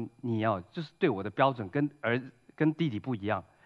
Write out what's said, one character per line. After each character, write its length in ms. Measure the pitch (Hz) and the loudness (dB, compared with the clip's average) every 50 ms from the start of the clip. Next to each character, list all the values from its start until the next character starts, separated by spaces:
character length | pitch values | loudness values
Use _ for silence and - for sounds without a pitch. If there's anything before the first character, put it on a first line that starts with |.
| 117 - - - | -6 -8 -10 -8
，“你 240 | - 120 113 110 107 | -4 -2 0 2 2
哦， 180 | 113 104 92 90 - | 2 2 0 -4 -8
就 100 | _ 175 | _ -10
是 100 | 160 - _ | -10 -10 _
对 120 | _ 196 156 | _ 2 2
我 120 | 110 95 | 2 0
的 80 | 98 104 | -4 -6
标 220 | - - 135 139 | 2 2 2 2
准 160 | 131 127 104 | 2 0 -6
跟 220 | 90 - 143 147 143 - _ | -4 0 0 0 0 -2 _
儿-， 200 | - 113 117 131 120 - - _ _ - _ | 0 0 0 0 -2 -6 -14 _ _ -20 _
跟 180 | - 156 156 151 | 2 2 2 2
弟 140 | - 170 147 | 2 -2 -2
弟 100 | 110 101 | -2 -4
不 140 | - 131 123 | -4 -4 -6
一 120 | 98 98 | -4 -2
样， 180 | 104 107 95 - - _ _ _ | -2 -2 -4 -4 -10 _ _ _